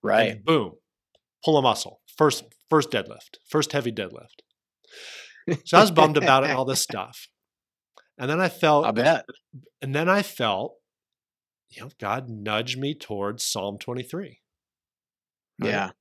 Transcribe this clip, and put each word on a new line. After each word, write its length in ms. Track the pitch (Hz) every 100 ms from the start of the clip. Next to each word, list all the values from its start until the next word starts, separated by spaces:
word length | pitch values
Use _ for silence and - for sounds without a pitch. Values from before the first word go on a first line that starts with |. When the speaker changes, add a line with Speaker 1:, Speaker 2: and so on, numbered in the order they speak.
Speaker 1:
Right. 300 | 107 107 110
Speaker 2:
And 120 | 110
boom, 280 | 101 156 95 - _ _ _ _ _ _
pull 120 | - 151
a 60 |
muscle. 380 | 127 107 - _ _ -
First, 280 | 151 - - _ _
first 200 | 156 147
deadlift, 460 | 120 85 107 - - _
first 240 | 156 147
heavy 200 | 143 123
deadlift. 500 | 110 95 - - _ _ _ _ _ _ - - - - - - 156
So 140 | - 170
I 20 |
was 120 | 208
bummed 240 | 160 156 147
about 260 | 139 135
it 60 | 139
and 80 | 131
all 60 |
this 180 | 131 135
Speaker 1:
<laughs> 0 |
Speaker 2:
stuff. 460 | - 107 117 - - _ _ _ _ _ _ _ _ _
And 100 | 127
then 120 | 156
I 80 | 185
felt, 360 | 180 160 147 143
Speaker 1:
I 40 |
bet. 360 | 110 131 160 - - _ 135 _ _
Speaker 2:
and 140 | 135
then 140 | 139 165
I 140 | 202
felt, 520 | - - 110 95 131 - _ _ _ _ _ _ _ _ _
you 140 | -
know, 80 | 131 _
God 280 | 101 117 127
nudged 500 | 110 104 107 117 123
me 160 | 139
towards 500 | 151 - 104 101 110
Psalm 320 | - 107 98 101
twenty-three. 600 | - 123 123 170 302 123 _ _ _ _ _ _ _ _ _ _ _ -
Right? 80 | 110
Speaker 1:
Yeah. 200 | 104 95 -